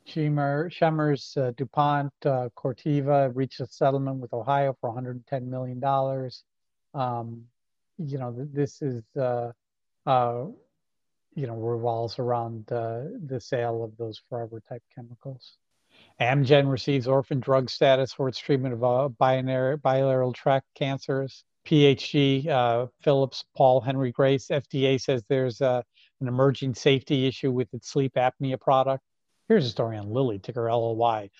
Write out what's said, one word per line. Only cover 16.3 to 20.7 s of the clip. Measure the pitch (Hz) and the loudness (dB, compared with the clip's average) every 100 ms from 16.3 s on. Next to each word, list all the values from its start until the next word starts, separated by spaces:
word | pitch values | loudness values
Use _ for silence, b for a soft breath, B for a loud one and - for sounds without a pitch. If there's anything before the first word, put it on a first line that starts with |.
| 143 127 143 139 | 2 6 6 6
receives | 127 - 139 123 | -2 -2 -2 2
orphan | 135 - 139 | 0 0 -4
drug | 135 135 123 | 2 0 0
status | - 139 131 131 | 2 4 4 2
for | - 131 | -2 -4
its | - | -4
treatment | - 135 131 | -2 0 0
of, | 113 | -2
uh, | 123 123 143 | 0 0 -2
binary, | 113 131 131 131 131 131 147 | 2 2 2 0 0 0 0
bilateral | 135 135 135 131 127 | 0 2 2 2 0
tract | 117 143 135 _ | 0 2 0 _